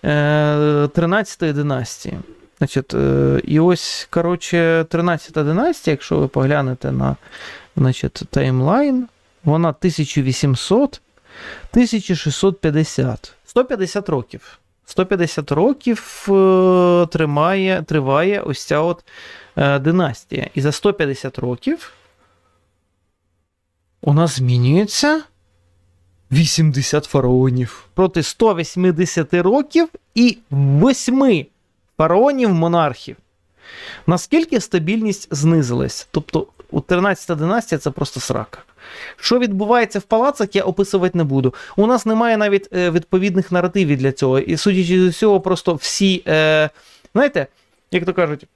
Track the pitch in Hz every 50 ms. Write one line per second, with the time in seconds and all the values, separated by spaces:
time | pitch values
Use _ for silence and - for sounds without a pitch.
0 | - - 147 147 147 147 151 151 151 147 147 147 151 151 147 147 147 143 - -
1 | 170 170 185 214 208 - - _ 180 156 143 143 147 147 139 127 120 - - -
2 | - - - - - - - _ - _ _ _ 156 143 - - - _ - -
3 | 69 - - 69 67 67 - - - - 147 151 160 180 180 165 - - - -
4 | - _ - 170 170 170 175 170 - - - 170 165 165 165 165 160 160 - 165
5 | 170 180 170 156 - - - 160 151 147 156 180 262 349 330 - - - 151 139
6 | - - 165 151 143 135 - 139 131 135 147 147 139 127 127 127 - 139 131 131
7 | 131 135 135 - _ - - - - - - - - _ _ - - 131 131 -
8 | - 131 _ - - - - 143 139 131 127 127 127 143 190 254 294 285 262 254
9 | 254 233 _ _ _ _ _ _ _ 156 147 160 170 165 143 _ - 185 160 -
10 | 151 - - 147 135 131 127 - - 143 131 - - - 190 233 285 269 - -
11 | _ _ _ _ _ _ - - - - - - - - - 233 247 226 - 214
12 | - - 180 156 - 156 139 - - 196 190 - - 160 147 156 156 - - -
13 | 131 127 113 - - - - _ _ - - 240 262 254 269 208 190 170 - 208
14 | 202 - 160 131 - _ - - - - - _ _ _ _ _ _ - - -
15 | 185 180 196 165 170 160 - - 147 - 143 147 185 262 277 - - 240 226 -
16 | - - - - - - 196 196 190 190 185 185 185 185 185 180 180 180 175 175
17 | 175 165 - 160 160 151 143 147 151 170 190 196 190 190 185 185 151 - 151 156
18 | 135 131 135 147 170 190 202 202 - - 139 - - - 147 147 156 170 170 170
19 | _ _ - - - - - - - - _ - 139 143 139 139 135 156 170 185
20 | 180 139 113 - - _ - - 131 - _ 147 135 147 - - - 202 196 202
21 | 160 139 139 - - 135 _ - - 123 123 120 - 262 320 330 - - - _
22 | _ _ _ _ _ _ _ _ _ _ _ _ _ _ _ _ _ _ _ _
23 | _ _ _ _ _ _ _ _ _ _ _ _ _ _ _ _ _ _ _ _
24 | - 143 143 151 170 165 131 131 131 123 123 123 123 127 147 180 214 208 - -
25 | - - 302 320 302 _ _ _ _ _ _ _ _ _ _ _ _ _ _ _
26 | _ _ _ _ _ _ 131 143 170 151 - - 160 156 131 139 139 - - 151
27 | 147 - - 143 123 123 127 127 131 131 123 127 127 113 - - - _ _ -
28 | 190 185 - 175 147 - - _ 226 220 196 165 165 - - 175 180 185 165 151
29 | 185 - - 175 156 - - 175 175 185 226 285 285 - - 330 339 330 _ -
30 | _ _ _ 226 240 247 - - _ _ 139 139 139 139 139 147 170 262 262 -
31 | - - 240 269 277 262 214 156 - - _ _ _ _ _ _ _ _ _ _
32 | 160 160 175 196 240 285 285 262 247 214 185 165 165 170 170 175 160 147 123 -
33 | - - 113 _ _ _ _ _ _ _ _ _ _ - - - - - - -
34 | - - 175 180 - - - 330 330 330 - 226 - - - 180 156 165 208 226
35 | 220 214 190 196 - _ - 139 143 160 165 160 143 120 123 123 135 127 - -
36 | - _ _ - 151 - - 160 - - _ _ - _ - 143 139 - 185 175
37 | 185 202 190 - - - 170 147 156 170 202 233 220 - 170 143 - 151 135 -
38 | 143 - - 127 - - - - 110 - - - - _ _ _ - - - -
39 | - - - _ - - 233 247 247 226 196 190 208 208 240 247 226 214 - 202
40 | - _ 226 220 247 285 277 - 214 196 - 196 185 190 180 - 202 190 - 190
41 | 180 185 - 175 165 139 135 135 127 127 - - - - - - 202 226 254 233
42 | - 220 220 220 233 233 226 214 214 208 196 196 196 - - 185 180 175 160 170
43 | 160 _ - 185 185 208 180 190 185 - 175 180 175 185 175 202 185 147 147 131
44 | 131 135 135 - - 131 131 135 - - 165 151 - 202 190 185 185 170 185 185
45 | 185 180 165 - - 214 202 190 190 185 180 165 - - 170 147 - - - -
46 | 196 196 185 175 - - 156 156 156 156 156 156 156 147 _ _ _ _ _ _
47 | _ _ _ 208 277 285 285 175 139 - _ _ _ _ _ _ _ _ - 180
48 | 170 185 180 185 175 151 151 143 - _ _